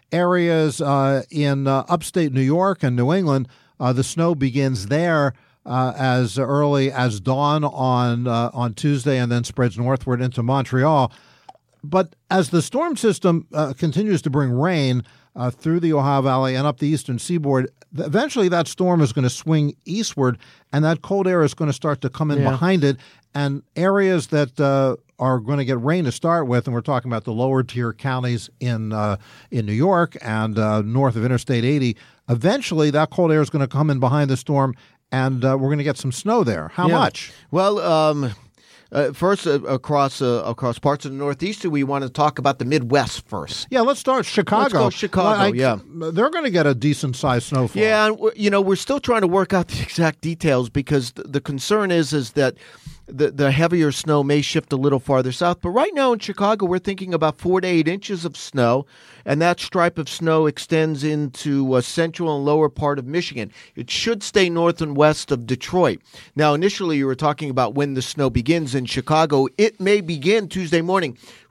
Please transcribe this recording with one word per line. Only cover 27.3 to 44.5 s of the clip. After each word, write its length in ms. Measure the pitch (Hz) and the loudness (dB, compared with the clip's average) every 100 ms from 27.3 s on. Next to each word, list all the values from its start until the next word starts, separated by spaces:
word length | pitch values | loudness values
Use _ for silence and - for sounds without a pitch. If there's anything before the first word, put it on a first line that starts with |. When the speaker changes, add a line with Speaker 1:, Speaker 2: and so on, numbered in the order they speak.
Speaker 1:
lower 300 | 110 131 131 | -2 0 0
tier 300 | 123 120 117 | 0 -4 -6
counties 580 | 104 135 127 123 120 - _ | -6 -4 -4 -2 -4 -6 _
in, 320 | 123 113 110 | -4 -4 -4
uh, 240 | 107 104 101 - - - | -2 -2 -2 -8 -20 -8
in 160 | 123 104 | -6 -2
New 60 | |
York 440 | 110 175 175 170 - | 0 2 2 0 -4
and, 360 | 113 110 110 107 | -6 -2 -2 0
uh, 240 | 107 107 | 0 0
north 340 | 107 123 135 110 | 0 2 2 2
of 80 | |
Interstate 400 | 120 123 - 123 | 0 -2 0 -2
eighty, 320 | 120 147 127 110 - _ - | 0 0 0 -2 -10 _ -4
eventually 640 | 123 156 269 - 160 151 | 0 2 0 -2 0 2
that 200 | 143 156 | 2 0
cold 200 | - 170 | 2 2
air 120 | 156 | 2
is 80 | 143 | 2
gonna 180 | 151 131 | 0 -2
come 220 | 139 156 | 0 0
in 100 | 135 | 2
behind 280 | 127 147 139 | 2 2 2
the 80 | 131 | 0
storm, 380 | - 143 135 127 - _ _ | 0 0 0 -2 -14 _ _
and, 320 | 131 131 127 | -2 -2 0
uh, 120 | 131 135 | 0 0
we're 140 | 135 | 0
gonna 140 | 147 | 0
get 140 | 143 135 | -2 -4
some 120 | 139 | -4
snow 320 | 123 202 233 | -4 -2 0
there. 300 | 135 90 80 | 0 -2 -6
How 140 | - 180 | -2 2
Speaker 2:
Yeah. 100 | 165 | 2
Speaker 1:
much? 340 | - - - - - | 2 -2 -12 -18 -6
Speaker 2:
Well, 260 | 160 196 208 | 0 0 0
um, 540 | 175 160 156 147 131 98 - _ _ - _ | 2 2 2 0 -4 -6 -14 _ _ -20 _
uh, 200 | 139 147 | -2 -2
first, 340 | 135 175 196 170 | 0 0 0 2
uh, 140 | 143 | 0
across, 580 | - 131 - 147 139 - | 0 -4 0 0 0 0
uh, 220 | 131 120 | 0 0
across 340 | 82 113 127 117 | -2 -4 -4 -2
parts 260 | 143 143 | -2 -2
of 80 | 147 | -4
the 40 | 135 | -6
Northeast, 480 | 143 139 175 214 | -6 -4 -6 -4
we 180 | 180 147 | -2 -2
wanna 260 | 139 139 131 | -2 -2 -6
talk 300 | 139 151 139 | 0 0 0
about 200 | 139 135 | -2 -2
the 60 | |
Midwest 640 | 123 151 120 139 120 - - | 0 0 2 0 0 -6 -10
first. 420 | 101 71 - - | -10 -8 -10 -4
Speaker 1:
Yeah, 100 | 262 | 0
let's 200 | 233 277 | 2 0
start 260 | - 262 185 | 0 -2 0
Chicago. 360 | - 170 | -2 0